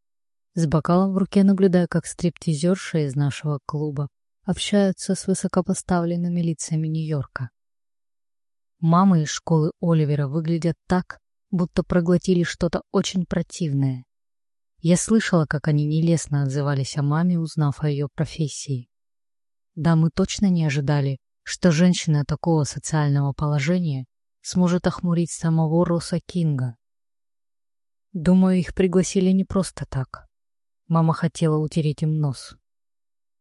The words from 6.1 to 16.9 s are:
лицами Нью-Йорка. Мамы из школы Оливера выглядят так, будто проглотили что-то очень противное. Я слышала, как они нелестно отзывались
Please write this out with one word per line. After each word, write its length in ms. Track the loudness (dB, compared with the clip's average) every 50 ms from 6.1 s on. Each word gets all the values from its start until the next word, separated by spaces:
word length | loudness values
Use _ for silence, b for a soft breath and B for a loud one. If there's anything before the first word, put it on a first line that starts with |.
| -2 -2 -2 -2 -2 -2
лицами 480 | -2 -2 -2 -4 -6 -4 -4 -2 -2 -2
Нью-Йорка. 640 | -2 -4 -4 -4 -4 -4 -6 -6 -8 -10 -10 -10 _ _ _ _ _ _ _ _ _ _ _ _ _ _ _ _ _ _ _ _ _ _ _ _ _ -2
Мамы 420 | 0 2 4 6 6 6 4 4
из 60 | 2 -2
школы 420 | -6 -8 -2 0 0 2 2 0 -4 -2
Оливера 460 | -2 0 2 2 2 0 0 -2 -2
выглядят 480 | -2 -4 -4 -2 -2 -2 -2 -2 -2 -4 _ _ 0
так, 320 | 0 0 0 -4 -12 -20 _ _ _ _ _ -4
будто 320 | -2 -2 -2 0 -2 -4 -2
проглотили 580 | 0 0 0 2 2 2 2 2 2 2 2
что-то 400 | 0 -2 -2 -4 -4 -2 -4 -4 -8 -4
очень 360 | -4 -2 -2 -2 -2 -4 -4
противное. 800 | -2 -4 -4 -4 -6 -6 -6 -4 -2 0 0 0 0 -2 -4 -10 _ _ _ _ _ _ _ _ _ _ _ _ _ _ _
Я 160 | 2 2 2
слышала, 500 | 2 2 2 2 2 2 2 2 2 2
как 220 | 0 -2 -2 0 2
они 180 | 2 2 2
нелестно 560 | 2 0 2 2 2 2 0 0 -2 -2 0
отзывались 540 | 0 0 -2 -2 -2 0 -2 -2 -2 -4